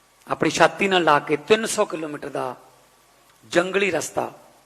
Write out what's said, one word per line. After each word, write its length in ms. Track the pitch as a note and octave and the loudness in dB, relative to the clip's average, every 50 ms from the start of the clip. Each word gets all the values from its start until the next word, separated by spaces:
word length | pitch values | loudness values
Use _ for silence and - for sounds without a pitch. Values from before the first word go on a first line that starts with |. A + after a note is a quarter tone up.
| _ _ _ _ - | _ _ _ _ -8
ਆਪਣੀ 220 | - C#3 - D#3 D#3+ | -8 -4 -2 -2 -2
ਛਾਤੀ 380 | - - E3 D#3 - - G3+ | 4 4 4 4 4 2 0
ਨਾਲ 160 | G3 F#3+ F3+ E3 | 2 2 2 4
ਲਾ 160 | D#3 D3 C#3+ | 4 4 4
ਕੇ 180 | C#3+ - D3+ | 2 0 -2
ਤਿੰਨ 280 | D3 - - G#3+ A3 A3+ | -2 2 2 2 2 2
ਸੌ 200 | G3+ - G#3+ G3+ | -4 -2 -2 -2
ਕਿਲੋਮੀਟਰ 440 | - F3+ D#3+ D#3+ D3+ D3 C#3+ C#3+ C#3+ | -2 -2 -10 -8 -10 -10 -12 -12 -10
ਦਾ 260 | C3 C#3 C3+ B2+ B2 - - - _ _ _ _ _ _ _ _ _ _ _ _ _ _ _ A2 | -8 -6 -6 -6 -8 -12 -18 -20 _ _ _ _ _ _ _ _ _ _ _ _ _ _ _ -2
ਜੰਗਲੀ 400 | - E3+ F3+ F#3+ F3+ G3+ G3+ F#3+ | 0 0 0 0 -2 -2 -2 0
ਰਸਤਾ, 400 | E3 D3 - - - C#3 A#2+ A#2 - - - - _ _ _ | -2 -4 -6 -4 -6 -6 -6 -6 -8 -16 -20 -20 _ _ _